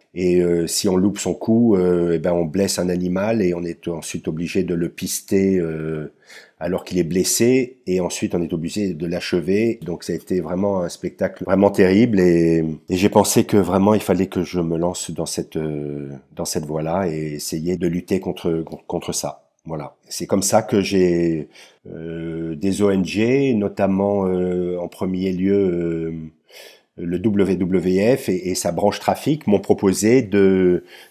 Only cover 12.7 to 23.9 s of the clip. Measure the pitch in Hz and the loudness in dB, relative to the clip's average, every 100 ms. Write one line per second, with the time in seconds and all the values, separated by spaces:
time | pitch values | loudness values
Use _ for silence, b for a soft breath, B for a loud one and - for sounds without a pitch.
12.7 | 76 - 92 98 107 98 123 - 107 87 | -6 -4 0 4 4 4 2 4 2 4
13.7 | 98 101 107 - 92 95 95 85 90 82 | 4 4 2 2 0 0 -2 -2 -2 -2
14.7 | 82 87 92 - 80 80 - 78 80 78 | 0 -2 -4 -8 -8 -6 -6 -6 -6 -4
15.7 | 76 73 71 69 69 _ - 80 90 76 | -6 -8 -8 -10 -14 _ -10 -6 -6 -4
16.7 | 78 80 87 95 78 78 76 - 82 85 | -4 -2 -2 -2 -4 -6 -8 -8 -6 -4
17.7 | 90 87 87 - 95 92 82 90 82 80 | -2 -2 -2 -2 -4 -4 -6 -4 -4 -6
18.7 | 78 - 87 - 85 71 - _ _ - | -12 -8 -8 -6 -6 -6 -10 _ _ -12
19.7 | 80 69 _ - - 87 98 95 107 110 | -12 -12 _ -14 -10 -2 -2 2 0 2
20.7 | 107 95 98 90 87 85 80 73 B B | 0 2 2 4 4 0 -2 -6 B B
21.7 | B - 82 82 82 82 82 82 76 98 | B -18 -14 -12 -10 -8 -8 -8 -4 -4
22.7 | 95 101 95 85 95 113 135 139 110 101 | 0 2 2 0 0 2 2 2 0 0
23.7 | - 98 | 0 0